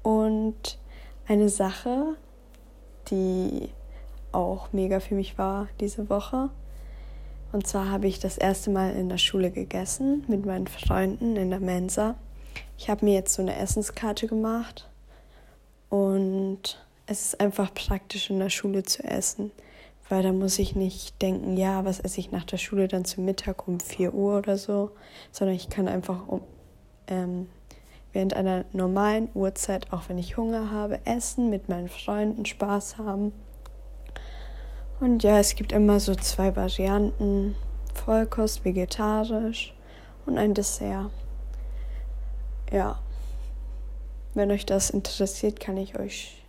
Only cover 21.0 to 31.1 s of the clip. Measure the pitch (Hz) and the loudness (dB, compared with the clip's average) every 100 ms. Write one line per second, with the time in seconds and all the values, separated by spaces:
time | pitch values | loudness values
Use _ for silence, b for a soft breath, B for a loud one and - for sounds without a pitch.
21 | - - 190 185 - 185 190 190 190 190 | -12 -2 0 0 0 2 2 2 0 -2
22 | 185 - 185 190 165 180 - 196 190 185 | -2 -4 -4 -6 -4 -6 -2 2 2 2
23 | 180 - 185 190 - 185 - 175 - - | -2 -2 -2 -2 -4 -6 -4 -4 -4 -2
24 | 185 - 202 202 202 196 196 202 202 B | 0 2 2 2 2 0 2 0 0 B
25 | B B B - 196 185 - - 190 185 | B B B 0 0 0 -2 0 0 0
26 | 175 180 - 190 - - - - - - | -2 -6 -4 -6 -6 -20 -20 -20 -20 -20
27 | - 185 180 180 180 - - B B B | -6 -2 -2 -4 -8 -14 -20 B B B
28 | - 196 190 - 190 185 - 190 185 190 | -6 0 2 2 2 0 -2 0 2 4
29 | 208 220 226 196 190 196 - 190 - 180 | 4 4 0 0 0 0 -2 -2 -4 -8
30 | - 180 180 - 226 226 214 214 208 - | -4 -4 -4 -2 0 0 -2 -2 -2 -2
31 | - | -2